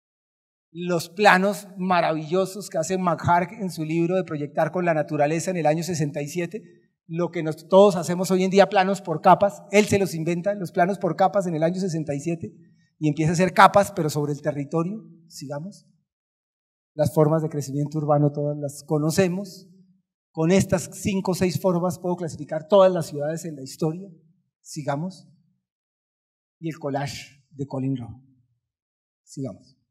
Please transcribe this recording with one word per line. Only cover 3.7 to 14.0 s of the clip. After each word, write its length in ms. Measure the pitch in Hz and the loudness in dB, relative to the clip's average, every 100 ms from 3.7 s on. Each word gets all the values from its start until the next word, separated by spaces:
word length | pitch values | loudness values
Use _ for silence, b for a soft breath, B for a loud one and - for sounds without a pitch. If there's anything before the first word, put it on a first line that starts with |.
| 160 | -6
libro 320 | 156 165 170 185 | -4 0 0 0
de 80 | |
Proyectar 480 | 175 156 147 - 156 | -4 -6 -6 -2 -2
con 140 | 180 175 | 0 0
la 80 | |
Naturaleza 580 | 156 147 151 143 165 160 | 0 -2 0 0 0 -4
en 60 | 180 | 0
el 80 | 151 | 0
año 180 | 160 | 0
sesenta 380 | 165 170 151 143 | -2 -4 -4 -4
y 60 | 143 | -8
siete, 360 | 175 170 214 b b b _ - | -6 -6 -8 b b b _ -10
lo 220 | 165 170 | -4 -4
que 140 | 170 | -4
nos, 240 | 156 151 - | -6 -6 4
todos 300 | 190 202 180 | 8 8 6
hacemos 340 | 147 175 185 | -2 -4 0
hoy 140 | 185 190 | 0 4
en 60 | |
día, 180 | 190 185 | 6 6
planos 320 | 202 185 190 | 4 2 -2
por 200 | - 156 | -4 0
capas, 420 | 190 175 202 - - | 6 6 4 -2 0
él 140 | 202 208 | 2 4
se 140 | 202 | 2
los 160 | 190 160 | 0 -2
inventa, 380 | 160 175 175 | -2 -2 -4
los 180 | 208 170 | -6 -4
planos 260 | - 180 196 | 0 0 2
por 200 | 185 156 | -2 2
capas 280 | 190 202 180 | 2 2 -2
en 100 | 156 | 0
el 80 | |
año 160 | 160 185 | -2 -2
sesenta 360 | 190 160 147 143 | -4 -4 -4 -6
y 60 | |
siete, 320 | 151 165 - - b b b _ | -6 -6 -8 -16 b b b _
y 100 | 151 | -2
empieza 220 | 147 156 | 2 0
a 20 | |
hacer 200 | 170 185 | 2 2
capas, 380 | - 190 202 196 | 6 8 8 2
pero 180 | - | 0